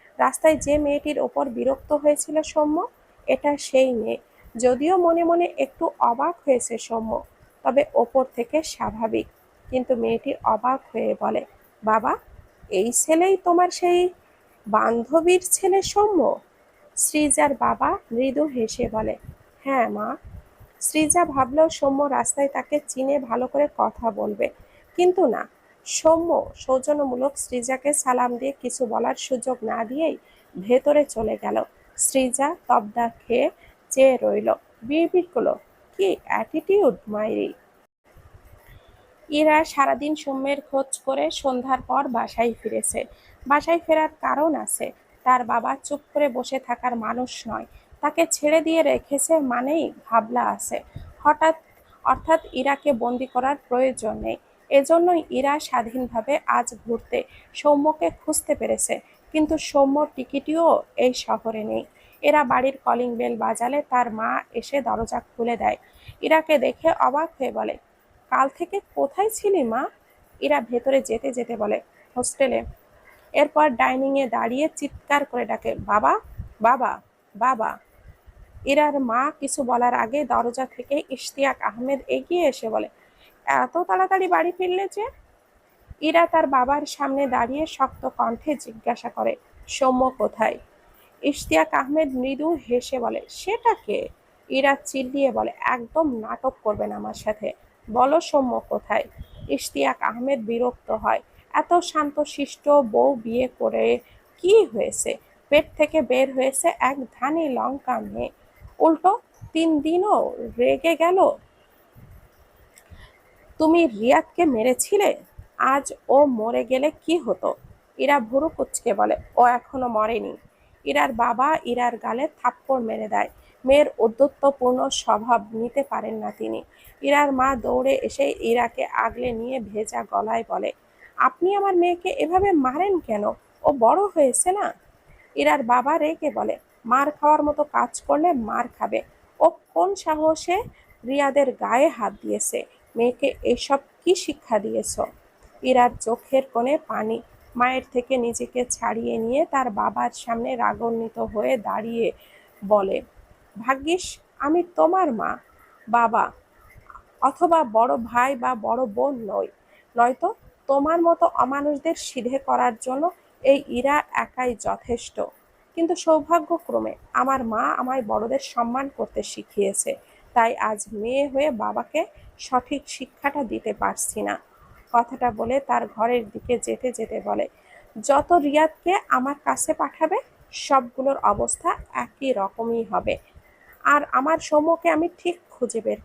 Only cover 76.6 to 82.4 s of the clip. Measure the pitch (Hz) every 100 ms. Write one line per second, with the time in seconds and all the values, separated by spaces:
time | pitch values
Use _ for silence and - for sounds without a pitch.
76.6 | 220 262 233 - - _ _ 202 240 254
77.6 | - - _ _ - - - - - -
78.6 | - 285 302 285 254 233 269 311 277 -
79.6 | 247 240 240 240 226 277 262 233 233 233
80.6 | 262 - 240 285 - 262 - - 269 -
81.6 | - 208 254 277 - 262 269 349